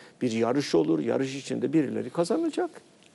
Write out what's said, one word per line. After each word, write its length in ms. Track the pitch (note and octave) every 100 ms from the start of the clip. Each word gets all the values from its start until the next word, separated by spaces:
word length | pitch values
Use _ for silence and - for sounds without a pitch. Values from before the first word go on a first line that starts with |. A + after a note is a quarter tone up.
| - -
Bir 100 | B2
yarış 440 | A2+ A2+ C#3 C#3 E3
olur. 240 | D#3 D#3+
Yarış 360 | B2+ A#2+ C3+ C3+
içinde 380 | - A#2 B2
birileri 360 | D#3+ B2+ A2 A#2
kazanacak. 720 | E3 E3+ B3 E4 - F4+ - - - -